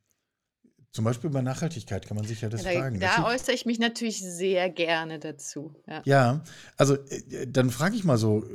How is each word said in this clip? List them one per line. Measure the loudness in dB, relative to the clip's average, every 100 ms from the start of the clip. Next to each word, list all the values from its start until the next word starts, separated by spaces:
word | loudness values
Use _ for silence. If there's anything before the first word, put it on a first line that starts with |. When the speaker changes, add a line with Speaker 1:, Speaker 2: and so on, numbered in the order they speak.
| _ _ _ _ _ _ _ _ _
Speaker 1:
zum | -2 0
Beispiel | 0 -2
bei | 0
Nachhaltigkeit | -2 -2 -4 -4 -6 -6 -4
kann | -6
man | -6
sich | -4
ja | -4
das | -4 -2
Speaker 2:
Ja, |
da, | 0
Speaker 1:
fragen. | 0 0
Speaker 2:
da | 2
Speaker 1:
Welche | 4 2
Speaker 2:
äußere | 0 0 -2
ich | 0
mich | 0
natürlich | 0 0 -4 -4
sehr | -8 -2 2 2 2
gerne | 0 0 0 -2 -8
dazu. | -10 -10 -12 -12 -12 -16 -14
Ja. | -4
Speaker 1:
Ja, | 4 6 6 2 -4 -16 -6 2
also, | 4 2
äh, | -2 -12 -10 -10 -2
dann | 2 2
frage | 2 0 2
ich |
mal | 2 4
so | 4 2 -2